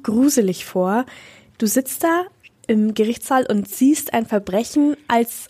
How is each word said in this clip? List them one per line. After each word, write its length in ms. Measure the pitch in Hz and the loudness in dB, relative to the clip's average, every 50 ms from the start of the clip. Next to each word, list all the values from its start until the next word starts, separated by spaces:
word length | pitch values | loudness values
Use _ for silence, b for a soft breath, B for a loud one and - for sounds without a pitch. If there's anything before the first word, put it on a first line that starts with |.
| - | -4
gruselig 600 | - 208 233 262 294 285 247 214 185 180 - - | -2 2 2 2 4 4 2 2 2 -2 -4 -8
vor. 440 | - - 190 180 185 202 233 254 B B B B B B B B B B - | -6 -2 -2 0 0 0 0 -2 B B B B B B B B B B -4
Du 80 | 233 | -4
sitzt 380 | 208 - 262 269 - - - - | 0 0 0 -2 -2 -4 -2 0
da 220 | 330 330 349 359 392 - _ _ - _ _ - - | 0 0 0 -2 -6 -10 _ _ -20 _ _ -4 0
im 260 | 226 214 214 220 214 | 0 2 2 2 0
Gerichtssaal 540 | - 214 220 240 - - - 269 262 254 - | 0 0 0 -2 -4 -4 0 0 0 2 0
und 200 | 214 202 196 - | 0 -2 -2 -4
siehst 460 | - - 254 277 311 - - - - | -2 2 2 4 4 2 0 -2 -4
ein 140 | 233 226 - | -4 -2 -2
Verbrechen, 680 | - 208 202 - 180 208 240 - - 302 285 294 294 - _ - | -2 -2 -2 -2 -2 -2 -2 -2 0 2 2 2 0 -2 _ 0
als 400 | 233 233 240 - - - - | 0 0 0 0 -4 -10 -16